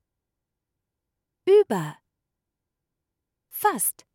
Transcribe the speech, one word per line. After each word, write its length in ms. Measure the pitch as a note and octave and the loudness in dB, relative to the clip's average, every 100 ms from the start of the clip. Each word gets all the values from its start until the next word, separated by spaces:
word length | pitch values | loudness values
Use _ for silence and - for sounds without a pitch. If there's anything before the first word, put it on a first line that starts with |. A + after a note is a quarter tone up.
| _ _ _ _ _ _ _ _ _ _ _ _ _ _ F4+ | _ _ _ _ _ _ _ _ _ _ _ _ _ _ 2
Über. 520 | G#4 G4 F#3+ D3+ - _ _ _ _ _ _ _ _ _ _ _ _ _ _ _ | 4 4 -4 -6 -14 _ _ _ _ _ _ _ _ _ _ _ _ _ _ _
Fast. 580 | - G#4 C4 - - - | -6 -4 -4 -6 -8 -20